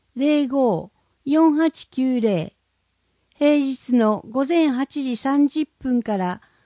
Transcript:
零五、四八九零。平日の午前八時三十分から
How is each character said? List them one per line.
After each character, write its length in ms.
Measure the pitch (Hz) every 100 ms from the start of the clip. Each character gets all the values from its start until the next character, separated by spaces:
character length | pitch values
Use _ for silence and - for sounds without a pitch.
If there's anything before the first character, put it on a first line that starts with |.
| _
零 320 | 240 285 294 262
五、 420 | 269 247 160 180 _ _ _
四 300 | 277 311 330
八 340 | 294 330 - -
九 320 | - 262 247
零。 320 | 214 180 - - _ _ _ _ _ _ _
平 220 | - 294 294
日 380 | 269 254 -
の 300 | 240 214 214 -
午 160 | 254 277
前 220 | 339 302
八 340 | 247 277 294
時 140 | 262 233
三 320 | 269 285 285
十 160 | 311 294
分 360 | _ 262 247
か 140 | 220 196
ら 260 | 180 196 _ _